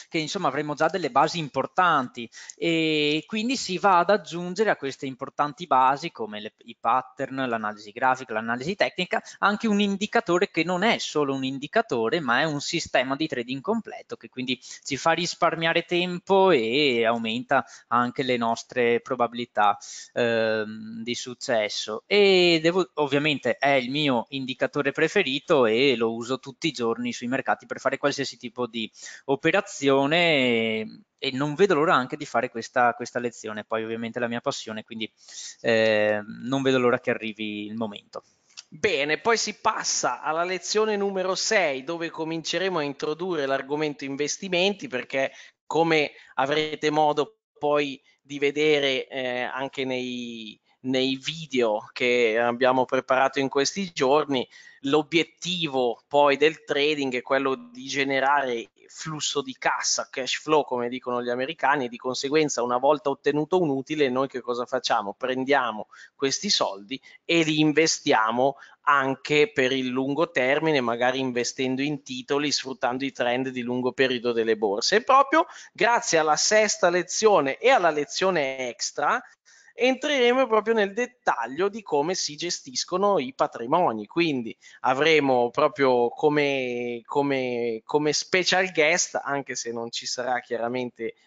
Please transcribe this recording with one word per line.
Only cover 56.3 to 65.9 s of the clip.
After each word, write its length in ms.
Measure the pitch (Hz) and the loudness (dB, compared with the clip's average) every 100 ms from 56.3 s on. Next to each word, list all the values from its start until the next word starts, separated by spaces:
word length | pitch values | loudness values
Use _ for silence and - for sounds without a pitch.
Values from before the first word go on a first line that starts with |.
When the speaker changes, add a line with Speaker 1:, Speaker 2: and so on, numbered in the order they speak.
| 139 | 6
Speaker 2:
del 260 | 151 156 | 2 2
trading 520 | - 143 147 147 135 123 | -4 0 0 0 -2 -4
è 60 | |
quello 320 | - 135 135 | -2 0 0
di 300 | 127 120 123 | -4 -8 -16
generare 840 | 135 135 139 135 135 143 131 120 104 _ _ | -8 -2 0 0 2 2 0 -4 -6 _ _
flusso 520 | - 160 151 - 143 | -14 -10 -6 -4 -4
di 120 | 131 123 | -6 -4
cassa, 500 | 165 131 - - 113 | -4 -2 -4 -4 -6
cash 280 | 135 127 - | -8 -6 -6
flow 260 | 151 156 | 2 2
come 240 | 135 123 120 | 2 -2 -4
dicono 340 | 127 123 123 | -6 -4 -4
gli 60 | 123 | -2
americani, 560 | 123 131 165 131 147 | -4 -4 -2 0 2
e 40 | 123 | -2
di 100 | 117 | -6
conseguenza 640 | 131 123 135 156 151 - | -6 -6 0 0 0 0
una 160 | 120 123 | -2 2
volta 320 | 135 151 143 | 2 2 0
ottenuto 500 | 139 147 143 151 185 | -2 -2 0 0 0
un 80 | 165 | 2
utile 400 | 135 131 156 135 | -2 -4 0 0
noi 180 | 127 135 | 2 -2
che 140 | 127 | -4
cosa 240 | 120 120 | -6 -6
facciamo? 500 | 120 131 - 120 101 - | -4 -4 0 -2 -2 -6
Prendiamo 720 | 127 131 131 139 123 110 - | -4 -2 2 2 2 -6 -14